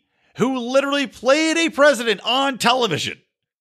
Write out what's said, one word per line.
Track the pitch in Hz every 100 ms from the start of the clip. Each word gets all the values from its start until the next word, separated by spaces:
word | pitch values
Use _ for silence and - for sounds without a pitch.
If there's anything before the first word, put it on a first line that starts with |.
| _ _ _ -
who | 247 262
literally | 233 269 277 285 262
played | - 233 294 320 320
a | 330
president | - 294 240 233 190
on | - 254 277 240
television. | 226 254 220 139 - - _ _ _ _